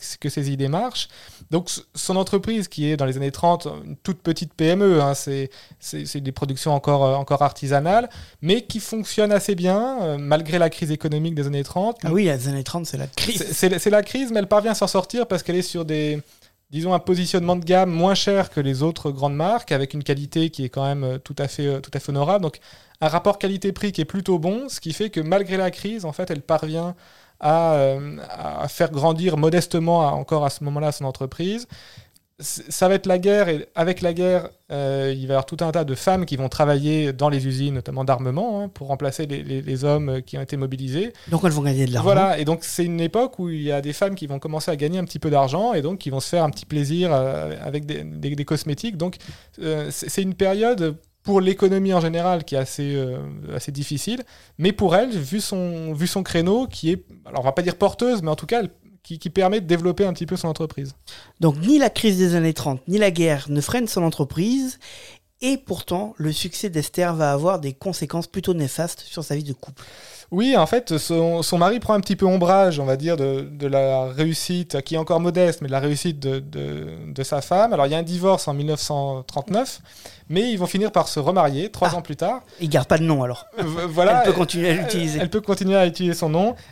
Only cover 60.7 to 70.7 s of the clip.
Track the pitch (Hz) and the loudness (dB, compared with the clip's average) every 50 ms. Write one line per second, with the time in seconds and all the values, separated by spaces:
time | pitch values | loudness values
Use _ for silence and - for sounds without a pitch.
60.7 | - - 139 135 139 _ _ - - - - - _ - 165 160 139 147 165 214 | -6 -8 -10 -12 -12 _ _ -20 -20 -20 -20 -20 _ 2 4 4 4 4 4 6
61.7 | 294 302 277 220 - - - 220 196 180 185 175 170 175 160 165 156 - - 151 | 6 8 6 6 2 2 2 4 4 6 4 4 4 4 4 2 2 0 -2 -2
62.7 | 135 127 - - 180 214 214 196 180 165 170 165 151 143 135 - 147 147 143 - | -2 -4 -2 0 2 4 4 4 4 4 2 2 2 0 -2 -2 -2 -2 0 0
63.7 | - 247 240 214 - 196 175 165 160 - 151 131 - 156 175 220 247 269 262 254 | 0 -2 -2 0 0 0 2 2 2 0 -2 -2 0 0 0 2 2 2 0 -2
64.7 | 254 - - - - - - - - - _ _ _ - 254 254 277 262 - - | -6 -10 -16 -20 -20 -20 -20 -20 -20 -20 _ _ _ -4 -2 -2 -2 -2 -2 -6
65.7 | 196 165 - - 180 180 208 214 220 - 156 151 151 156 202 185 - - - 208 | -6 -6 -4 -4 -2 -2 -2 -4 -6 -4 -4 -4 -2 -2 -4 -4 -4 -4 -6 -4
66.7 | 170 156 147 - - - 175 175 170 160 156 147 143 139 151 180 190 175 151 139 | -2 -2 -4 -2 0 0 0 0 2 2 2 2 2 2 2 2 0 0 -2 -6
67.7 | 131 - - 196 175 - 170 143 - 165 175 - - 196 170 - 180 170 147 131 | -8 -6 -6 -6 -6 -4 -6 -4 -4 -4 -6 -6 -8 -6 -2 -2 0 0 0 -2
68.7 | - - 160 175 - - - - - - 156 - 147 143 151 143 131 - - - | -2 -4 -4 -6 -6 -10 -14 -14 -12 -10 -6 -4 -4 -4 -4 -6 -10 -12 -12 -20
69.7 | 135 - - - - - - - - - - - - 180 226 262 269 214 165 151 | -18 -20 -20 -20 -20 -20 -20 -20 -20 -20 -14 -6 -2 0 2 4 4 4 4 4